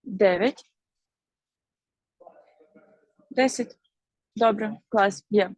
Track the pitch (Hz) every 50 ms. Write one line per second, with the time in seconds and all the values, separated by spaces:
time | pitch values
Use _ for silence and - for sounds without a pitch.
0 | _ - 196 185 214 190 180 180 202 262 - - - _ _ _ _ _ _ _
1 | _ _ _ _ _ _ _ _ _ _ _ _ _ _ _ _ _ _ _ _
2 | _ _ _ _ - - _ - _ _ _ _ _ _ _ - _ _ _ _
3 | _ _ _ _ _ _ - - 262 262 - - 240 - - _ _ _ _ _
4 | _ _ _ _ _ _ _ 214 226 226 208 214 220 214 220 - _ _ - 220
5 | 196 202 196 - _ _ 208 208 190 185 -